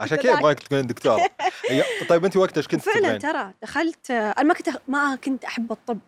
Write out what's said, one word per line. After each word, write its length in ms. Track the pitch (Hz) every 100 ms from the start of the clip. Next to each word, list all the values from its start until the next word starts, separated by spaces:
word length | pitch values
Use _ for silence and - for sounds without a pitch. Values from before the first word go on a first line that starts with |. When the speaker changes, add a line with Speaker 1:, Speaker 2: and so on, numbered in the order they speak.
Speaker 1:
عشان 160 | 214 156
Speaker 2:
كنت 100 | 233
Speaker 1:
كذا 60 |
Speaker 2:
ذاك- 80 | 240
Speaker 1:
أبغاك 200 | 151 143
تكونين 260 | - 139 127
دكتورة. 440 | 117 143 110 381 - 370
Speaker 2:
<laughs> 220 | - 466
Speaker 1:
إيه، 120 | - 554 440 -
طيب 160 | 170
أنت 120 | 185 190
وقتها 200 | 185 -
إيش 120 | 139
كنت 120 | -
Speaker 2:
فعلًا 180 | 381 427
Speaker 1:
تبغين؟ 180 | 381 107
Speaker 2:
ترى 340 | 285 311 202 190
دخلت، 480 | 220 277 330 - -
أنا 320 | 240 214 -
ما 120 | 285
كنت 140 | 349 -
أخ-، 120 | 254 -
ما 280 | 277 285 262
كنت 280 | - 262
أحب 280 | - - 233
الطب، 260 | 220 - 214